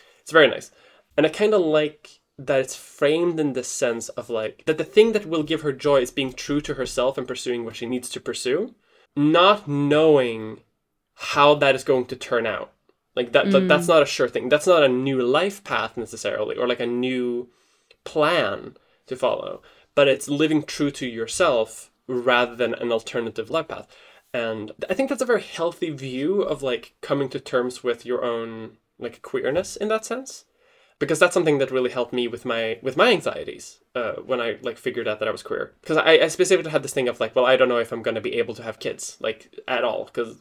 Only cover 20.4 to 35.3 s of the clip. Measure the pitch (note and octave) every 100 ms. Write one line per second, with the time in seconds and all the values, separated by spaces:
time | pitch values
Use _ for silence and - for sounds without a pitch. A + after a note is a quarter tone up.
20.4 | D#3 D#3 C#3+ - C#3+ - B2+ A#2 A2+ -
21.4 | F3 A#2+ A2 - - _ - B2+ A#2+ B2
22.4 | B2 A#2 A#2 A#2 A#2+ A2+ - B2+ A2+ G#2+
23.4 | A2 D#3+ D#3 G2 - - - - _ B2
24.4 | A2+ A2 G#2+ - - F#3+ C4+ C4+ B3 -
25.4 | - - E3+ E3+ E3+ C#3 C3+ B2+ D3 G3+
26.4 | - C#3+ C3+ A#2+ - _ - C#3+ C3+ C3
27.4 | - B2+ B2 - B2 A#2 A#2 A#2+ B2 A#2
28.4 | A2+ A2+ A2 - _ _ A#2+ - - C3
29.4 | B2 D#3 G3 - G#3+ A3 - A#3+ C4+ -
30.4 | _ _ _ _ _ _ C#3 D#3 F3+ F3+
31.4 | D#3+ C#3+ C3 C3 B2 B2 A#2 B2 A#2+ A#2
32.4 | B2+ A#2 A2+ A2+ C3 C3+ A3+ F#3 - D2+
33.4 | - - - - _ B2+ A2 D#2+ - B2
34.4 | A#2 G#2+ B2+ A2+ C3+ B2 A2+ G#2+ G#2+